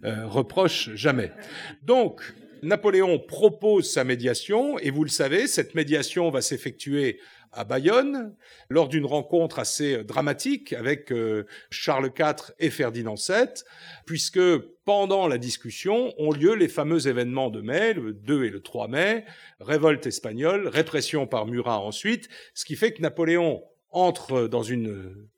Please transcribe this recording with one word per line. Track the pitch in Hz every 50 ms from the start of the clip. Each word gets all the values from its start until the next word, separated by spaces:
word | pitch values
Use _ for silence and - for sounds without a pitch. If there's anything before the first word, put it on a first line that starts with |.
| -
euh, | 107 110 110 110
reproche | 110 98 131 127 - - 185 190 175 - - - - 107
jamais. | 101 107 147 135 123 104 85 - - - - - - - - - _ 139
Donc, | 139 247 262 233 170 - - - - - - - - - - -
Napoléon | 156 202 202 - 208 196 185 190 185 170 147
propose | - - 160 - 202 208 - - - 214 214 196 - -
sa | - 151 131
médiation, | 127 127 120 120 127 120 - - - 202 226 262 294 285 -
et | - 143
vous | 135 147 156
le | 147
savez, | - - 147 135 147 190 -
cette | 190 - - 143 - -
médiation | 165 156 143 151 147 135 - - 180 170 165
va | 139 131
s'effectuer | 120 - 143 120 - 139 120 _ - 143 139 147 139 127 104 - - - - - _ _
à | - 113 113
Bayonne, | 104 120 131 139 175 214 247 277 285 277 269 233 208 - _ _ _ - - - _
lors | 131 160 160
d'une | 131 131 156 143
rencontre | 139 143 151 127 - - 170 165 156 - 147
assez, | 117 - - - 147 143 139
euh, | 117 107
dramatique | 107 - 139 143 143 139 139 - 254 285 240 - - -
avec, | 120 113 131 135 110 - -
euh, | 127 117 113 110 110 107 101 - - - - _
Charles | - - - - 147 131 135 131
quatre | 127 - 160 151 147 - - - -
et | _ 165 151
Ferdinand | 117 - 143 120 113 120 113 113 107
sept, | 104 - - 185 220 254 247 - - - _ - - - - - - _
puisque | - 165 156 - - - 185 180 180 170 147 - - - _ _
pendant | - 202 202 196 190 196 196 190
la | 165 131
discussion | 123 120 123 - - - 120 - - - 185 208 240 254 240 -
ont | - 151 151
lieu | 151 139 147 185 226
les | 214 175
fameux | 151 - 156 143 147 165 165 127
événements | 135 123 123 123 120 127 135 135 123
de | 107 107
mai, | 101 110 131 175 214 226 220
le | 170 123 107 107
deux | 101 104 117 147 143 131
et | 110
le | 98 101
trois | - - - 120 104
mai, | 107 123 147 175 202 220 233 214 - - - - - _ _
révolte | 101 113 151 156 147 160 147 123 -
espagnole, | 127 98 - - 117 107 117 143 165 190 202 202
répression | 156 117 151 160 156 - 147 135 - - 151 135
par | 113 - 117 107
Murat | 110 120 120 117 120 117 104
ensuite, | 98 104 104 - - 208 233 233 - - - - - - _
ce | - -
qui | - 151
fait | - 214 226
que | 220 -
Napoléon | 165 151 - - 170 160 170 175 170 160 131 - - _ _ _ _ _
entre | - 175 185 175 151 - - - 135 127 117
dans | 110 117 120 113
une | 104 127 120 113 110 104 98 95 92 95 101 104 104 _